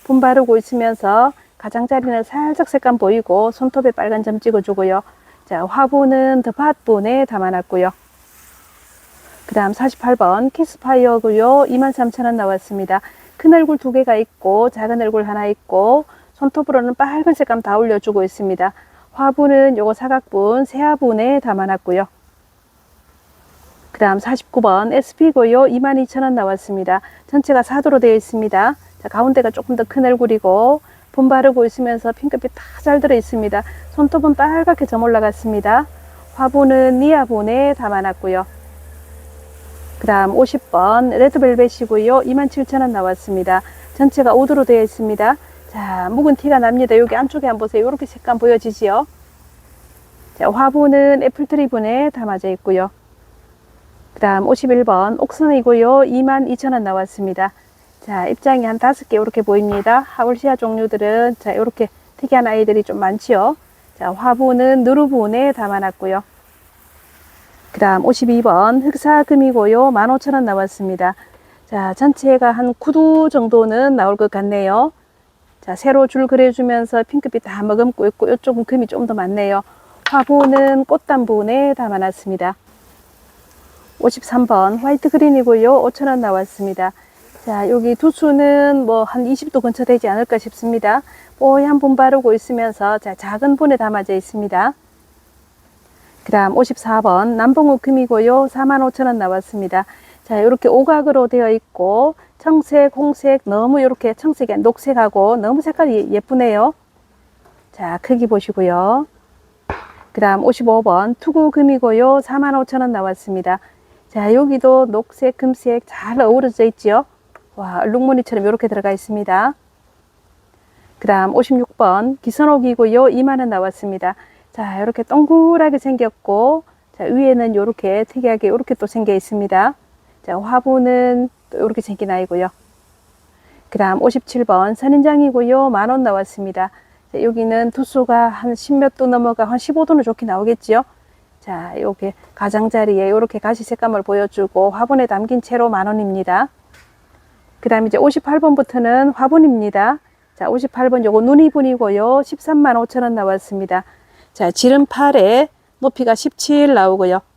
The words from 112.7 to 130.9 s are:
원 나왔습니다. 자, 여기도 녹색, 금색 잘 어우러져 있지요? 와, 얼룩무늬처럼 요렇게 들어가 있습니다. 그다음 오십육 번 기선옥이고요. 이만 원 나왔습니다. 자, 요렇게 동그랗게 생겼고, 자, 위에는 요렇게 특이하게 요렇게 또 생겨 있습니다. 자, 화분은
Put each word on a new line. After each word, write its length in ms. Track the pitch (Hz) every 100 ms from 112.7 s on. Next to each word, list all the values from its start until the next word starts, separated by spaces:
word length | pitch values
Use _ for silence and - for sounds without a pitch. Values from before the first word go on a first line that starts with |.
| 262
원 100 | 247
나왔습니다. 680 | 220 190 190 - 185 180 185 - _ _ _ _
자, 240 | 220 208
여기도 540 | 240 285 269 262 262 240
녹색, 480 | 214 226 _ 254 -
금색 460 | 262 247 247 240 -
잘 360 | - 208 247
어우러져 440 | 220 254 254 226 226
있지요? 400 | - 214 220 285 _ _ - _ -
와, 240 | 185 180
얼룩무늬처럼 640 | 214 247 262 262 240 220 202
요렇게 220 | 226 220
들어가 240 | 208 196
있습니다. 640 | 196 - 208 202 185 247 - _ _ _ _ _ _ _ _ _ _ _ _ _ _
그다음 360 | 208 196 190 -
오십육 420 | 240 254 247 -
번 400 | 202 190 240 269
기선옥이고요. 880 | 233 - 302 285 247 240 226 233 262
이만 320 | 247 269 262
원 100 | 247
나왔습니다. 680 | 196 190 - 202 190 185 - _ _ _
자, 300 | - 202 190
요렇게 220 | 214 233
동그랗게 720 | 226 285 294 330 330 339 311 269
생겼고, 880 | 269 254 226 - - 202 247 320 - _ _ -
자, 80 | -
위에는 500 | 247 269 247 226 208
요렇게 480 | 202 - 196 202
특이하게 460 | 226 262 247 214 196
요렇게 260 | 240 - 247
또 100 | 208
생겨 280 | 226 214
있습니다. 640 | 190 - 214 202 190 233 - _ _ _ _
자, 160 | - 180
화분은 920 | 208 254 262 262 247